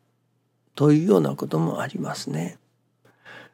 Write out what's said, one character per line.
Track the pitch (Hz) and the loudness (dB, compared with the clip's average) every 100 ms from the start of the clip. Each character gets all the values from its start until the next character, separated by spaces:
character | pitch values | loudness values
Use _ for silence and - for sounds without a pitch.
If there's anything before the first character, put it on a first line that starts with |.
| _ _ _ _ _ _ _ | _ _ _ _ _ _ _
と | - 147 | 2 4
い | 151 185 | 4 4
う | |
よ | 190 | 4
う | |
な | 143 143 | 2 -4
こ | 143 | -4
と | 160 | -2
も | 165 - | -2 -4
あ | 135 | -8
り | - | -8
ま | - - | -8 -8
す | - | -8
ね。 | 151 175 - _ _ _ _ _ _ - - - | -8 -8 -12 _ _ _ _ _ _ -20 -20 -20